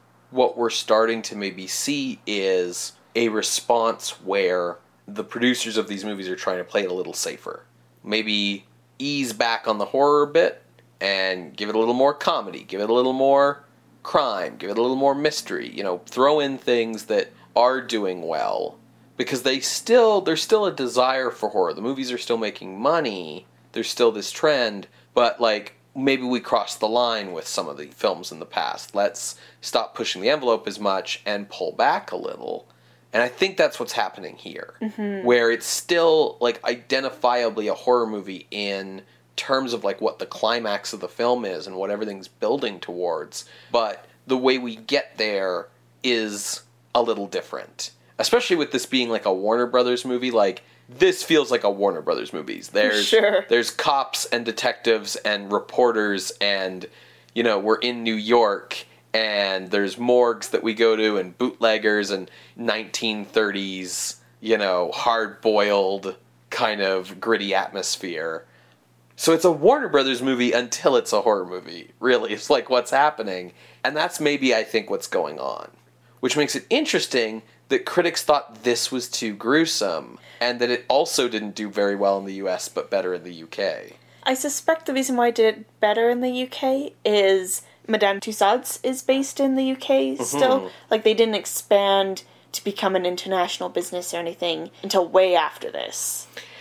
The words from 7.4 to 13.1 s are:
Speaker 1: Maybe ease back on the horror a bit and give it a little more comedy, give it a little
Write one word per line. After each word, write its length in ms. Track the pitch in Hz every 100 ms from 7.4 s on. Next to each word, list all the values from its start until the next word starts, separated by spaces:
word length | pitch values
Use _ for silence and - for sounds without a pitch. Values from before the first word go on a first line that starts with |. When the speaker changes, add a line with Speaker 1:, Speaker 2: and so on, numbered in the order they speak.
| - - - _ _ _
Speaker 1:
Maybe 640 | - 107 107 104 101 98 - _ _ -
ease 340 | 139 143 127
back 340 | 107 120 113 -
on 80 | 107
the 60 | 101
horror 360 | 131 143 147
a 40 | 147
bit 360 | 160 180 - _ _ _ -
and 540 | 98 98 95 92 85 -
give 120 | 104
it 60 |
a 40 | 110
little 160 | 113
more 200 | 123 135
comedy, 480 | 147 - 156 104 85
give 180 | - 95
it 80 | 104
a 60 |
little 180 | 120 127